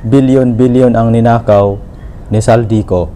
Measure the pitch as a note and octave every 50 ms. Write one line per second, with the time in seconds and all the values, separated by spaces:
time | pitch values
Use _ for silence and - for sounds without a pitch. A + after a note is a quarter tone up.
0 | - A2 A#2+ C#3 C3 C3 C3 C3+ C3 B2 A#2 A2 B2+ B2 A#2+ B2+ B2+ B2 A#2 A2+
1 | A2+ A#2 A2+ A2+ A2+ A#2 A2+ A2+ - G#2+ G#2 G2+ G2+ G2+ G2 G2+ - - - -
2 | - - - - - - G#2 G#2+ - - A#2 A#2+ A#2 G2+ A2 G#2+ G2+ - G2 F2+
3 | E2+ D#2+ -